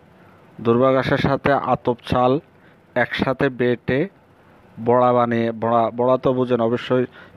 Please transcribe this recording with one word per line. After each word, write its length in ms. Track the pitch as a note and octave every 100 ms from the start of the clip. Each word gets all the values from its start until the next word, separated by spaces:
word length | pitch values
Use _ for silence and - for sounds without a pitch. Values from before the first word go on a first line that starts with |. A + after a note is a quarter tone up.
| _ _ - - - -
দূর্বা 300 | A2+ A#2+ C3
ঘাসের 300 | C3 B2 C#3 -
সাথে 240 | C3+ - C#3 -
আতপ 260 | B2+ - A#2+ -
চাল 220 | B2+ B2+ C#3 - _ - _ _ -
একসাথে 500 | A#2 - - B2+ C#3 B2
বেটে 420 | B2 A#2+ - B2+ F#3+ - _ _ _ - - - A#2
বড়া 240 | B2 B2
বানিয়ে, 360 | B2 A#2+ A#2 A#2
বড়া, 300 | A2+ A2+ A#2 A2+ A#2+
বড়া 180 | B2 B2+
তো 120 | C#3 B2+
বুঝেন 220 | B2 B2
অবশ্যই, 440 | A#2 A#2+ - B2+ B2 - -